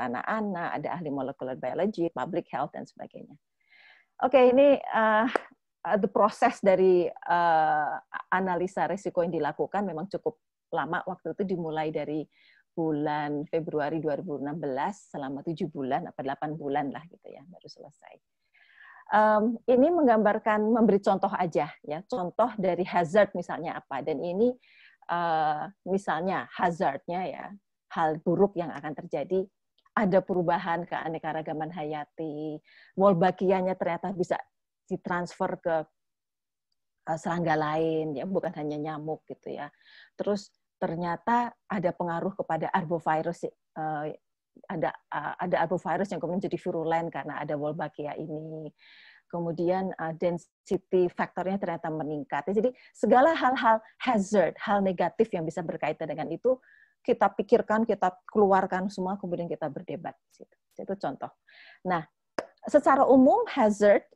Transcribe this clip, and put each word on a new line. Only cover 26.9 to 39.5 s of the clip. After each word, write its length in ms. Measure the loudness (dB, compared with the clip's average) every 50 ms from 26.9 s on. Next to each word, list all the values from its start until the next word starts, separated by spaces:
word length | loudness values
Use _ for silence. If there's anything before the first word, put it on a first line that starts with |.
| -2 -4 -8 -6 -6 -4 -4 -6
ya, 160 | -8 -10 -12 -14 -16 -18 _ _ _ _ _ _ -4
hal 240 | -2 0 0 -2 -2 0
buruk 320 | 0 4 4 4 2 2
yang 160 | -4 -6 -6 -8
akan 240 | -8 -10 -10 -10 -10 -10
terjadi, 400 | -8 -6 -6 -4 -2 -2 -2 -2 -4 _ _ _ _ _ _ _ _ _
ada 320 | 0 2 4 4 2 2
perubahan 640 | 2 -2 0 2 2 0 0 0 -2 -4 -4 -4 -6
keanekaragaman 800 | -8 -6 -6 -6 -8 -6 -6 -6 -6 -6 -6 -6 -6 -6 -6 -8
hayati, 880 | -6 -8 -8 -6 -6 -8 -10 -12 _ -10 -8 -8 -6 -8 -8 -8 -8 -10 -14 _ _ -20 -20 _ _
Wolbachia-nya 800 | 4 6 6 6 6 4 2 2 2 2 2 4 2 2 -2 -2
ternyata 320 | -2 -2 -4 -4 -4 -4 -6 -4
bisa 240 | -4 -2 -2 -2 -6 -6 _ _ _ _ _ _ _ _ _
ditransfer 720 | -8 -8 -4 -4 -4 -2 -4 -6 -4 -4 -4 -4 -4 -4
ke, 240 | _ -2 0 0 -2 -4 _ _ _ _ _ _ _ _ _ _ _ _ _ _ _ _ _ _ _ _ _ _ _
eh, 120 | -6 -6 -4
serangga 320 | -4 -4 -2 0 0 2 2
lain, 640 | 2 0 0 0 0 0 0 0 0 -2 -2 -4
ya, 80 | -6 -6
bukan 240 | -2 -2 -2 -2 -4 -6
hanya 240 | -6 -6 -6 -4 -4
nyamuk 400 | -6 -6 -6 -8 -6 -8 -8 -8 _ -16
gitu 240 | -18 -16 _ -12